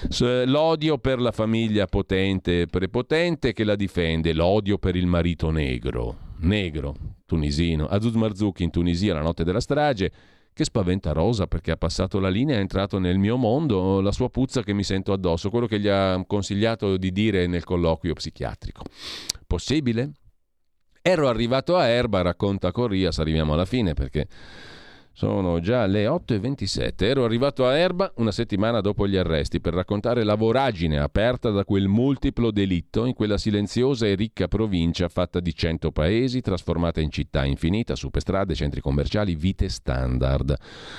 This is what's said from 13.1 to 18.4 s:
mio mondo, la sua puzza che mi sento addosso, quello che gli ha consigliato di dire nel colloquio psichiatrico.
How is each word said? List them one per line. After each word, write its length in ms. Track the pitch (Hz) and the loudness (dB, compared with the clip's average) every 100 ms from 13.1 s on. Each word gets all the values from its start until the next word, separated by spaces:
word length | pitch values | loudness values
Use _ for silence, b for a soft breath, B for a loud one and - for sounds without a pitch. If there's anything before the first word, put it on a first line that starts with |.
| 92 | 2
mio 200 | 101 123 | 2 2
mondo, 640 | 117 131 160 98 92 98 | 2 2 2 2 2 2
la 100 | 98 | 2
sua 180 | - 123 | 0 -2
puzza 360 | - 131 131 | 0 -2 -2
che 80 | 104 | 0
mi 100 | 101 | -2
sento 300 | 95 95 95 | 0 -2 0
addosso, 380 | 98 90 85 101 | 0 0 0 0
quello 160 | 117 120 | -2 0
che 120 | 107 | 0
gli 80 | 101 | 2
ha 340 | 98 95 92 92 | 2 2 0 -2
consigliato 720 | 101 95 101 113 113 101 95 | -2 -2 0 0 0 0 0
di 160 | 95 | 0
dire 340 | 92 107 95 90 | 0 2 2 2
nel 160 | 87 | -2
colloquio 520 | - 87 82 80 85 | -2 0 2 0 -2
psichiatrico. 680 | 71 76 - | -4 -8 -8